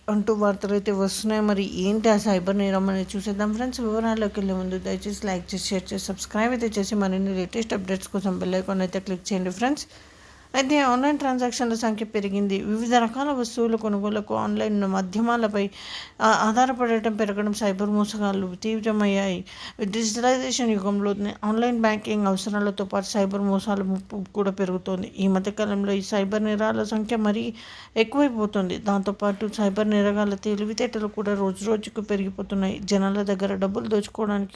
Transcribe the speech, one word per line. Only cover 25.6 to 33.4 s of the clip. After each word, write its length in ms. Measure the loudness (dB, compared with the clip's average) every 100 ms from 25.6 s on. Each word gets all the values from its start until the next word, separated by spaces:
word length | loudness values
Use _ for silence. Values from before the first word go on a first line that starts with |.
| -2 0 0
ఈ 100 | 0
సైబర్ 420 | 0 0 0 0
నేరాల 400 | 0 2 2 0
సంఖ్య 320 | 0 -2 0 0
మరీ 380 | 2 0 -2 -8 -16 -18 -6 0
ఎక్కువైపోతుంది. 800 | 2 4 4 4 0 0 -2 -2
దాంతోపాటు 720 | 0 0 0 0 -2 0 -4 0
సైబర్ 320 | 0 2 2
నేరగాళ్ళ 460 | 4 4 2 0 0
తెలివితేటలు 720 | -2 -2 -2 -2 -2 -2 -4
కూడా 260 | -2 -2
రోజు 320 | 0 0 -2 -2
రోజుకు 360 | -2 -2 -8
పెరిగిపోతున్నాయి. 800 | -4 -2 -2 -4 -4 -2 -2 -2
జనాల 380 | 0 2 2 0
దగ్గర 340 | 0 0